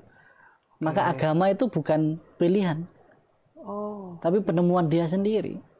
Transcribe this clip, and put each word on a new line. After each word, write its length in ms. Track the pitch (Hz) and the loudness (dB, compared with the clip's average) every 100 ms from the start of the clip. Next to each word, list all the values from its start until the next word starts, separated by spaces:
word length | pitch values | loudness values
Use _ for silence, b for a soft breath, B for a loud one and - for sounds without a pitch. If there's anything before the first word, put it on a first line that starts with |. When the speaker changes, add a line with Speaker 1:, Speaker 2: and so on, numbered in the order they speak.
| - b b b b b _ _ | -14 b b b b b _ _
Speaker 1:
Maka 200 | 156 160 | -2 0
Speaker 2:
Oke. 60 | 175 | 0
Speaker 1:
agama 320 | 135 156 160 190 | 0 0 2 2
itu 160 | 196 247 | 2 0
bukan 340 | 165 147 156 156 160 - | -2 0 0 0 -2 -10
pilihan. 540 | - 175 202 185 156 175 - _ _ _ _ _ 320 | -2 2 2 0 -2 -8 -16 _ _ _ _ _ -18
Speaker 2:
Oh. 600 | 208 202 208 208 185 170 | -12 -10 -10 -10 -14 -6
Speaker 1:
Tapi 220 | 165 202 | 0 0
penemuan 480 | 202 170 175 180 160 | 2 2 4 4 2
dia 160 | 165 | 2
sendiri. 560 | 165 190 202 220 - - - | 0 0 0 0 -2 -8 -14